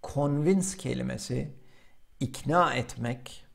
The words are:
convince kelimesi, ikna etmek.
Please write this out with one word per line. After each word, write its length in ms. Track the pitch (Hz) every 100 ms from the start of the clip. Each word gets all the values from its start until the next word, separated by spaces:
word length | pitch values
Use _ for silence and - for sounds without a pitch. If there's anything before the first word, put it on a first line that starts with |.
convince 720 | - 139 143 143 151 196 180 -
kelimesi, 760 | 127 123 127 120 - 123 151 - - - - - - -
ikna 540 | 131 - 135 170 165
etmek. 720 | 123 120 - 117 127 - - -